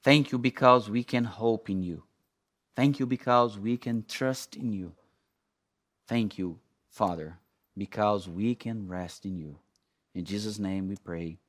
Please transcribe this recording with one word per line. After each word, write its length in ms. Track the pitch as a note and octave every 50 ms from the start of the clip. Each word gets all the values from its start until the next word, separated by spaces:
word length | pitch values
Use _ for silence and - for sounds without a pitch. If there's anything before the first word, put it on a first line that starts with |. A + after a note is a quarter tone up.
| _
Thank 300 | C3+ C#3 D3+ C#3 - -
you 60 | B2
because 500 | A#2+ B2+ A#2+ - C3+ B2+ B2 B2+ A2 G#2
we 160 | G#2 A#2+ A#2+
can 200 | - - B2 A#2+
hope 440 | A#2 G#2+ G#2 A2 A#2 A2+ G#2+ - -
in 140 | G2 F#2+ F#2
you. 220 | F2 E2 D2+ - _ _ _ _ _ _ _ _ _ _ _ _ _ _
Thank 240 | - B2+ C#3+ C#3+ -
you 60 | C3+
because 540 | B2 B2+ A#2+ - C3 B2 B2 A#2+ A#2+ G#2 G2+
we 180 | G2 A2+ A#2+
can 280 | A#2+ - B2 A#2 A2+ G#2+ -
trust 480 | - - C3+ C3 C3 - - - -
in 160 | - - A#2 G#2+
you. 220 | G2 F#2 E2+ D#2+ _ _ _ _ _ _ _ _ _ _ _ _ _ _ _ _ _ _ _ _ _ _
Thank 320 | - A#2+ A#2+ A2+ G#2 - -
you, 220 | F#2 F2+ E2 - _ _ _ _ _ _
Father, 480 | _ - G#2+ F#2+ F2 E2 D#2 D#2 F2 F2+ _ _ _ _ _ _ _
because 500 | - G2+ - - A2 G#2 G#2 G#2 G2+ F#2
we 280 | F#2 E2 F#2 G#2 A#2 B2
can 340 | - - A#2 A2+ A2 G2+ F2+
rest 380 | F2+ F2+ F2+ E2+ - - -
in 100 | G2 F#2+
you. 220 | F2 D#2 D2+ C#2+ D2 _ _ _ _ _ _ _ _ _ _ _
In 100 | F2+ F2
Jesus' 340 | D#2+ G2 G#2 G#2 G#2+ G#2 G#2
name 300 | G2+ F#2+ F#2+ F#2+ F#2+ F#2+
we 80 | G2+
pray. 420 | F#2+ _ - E2+ E2+ E2+ E2 E2 - _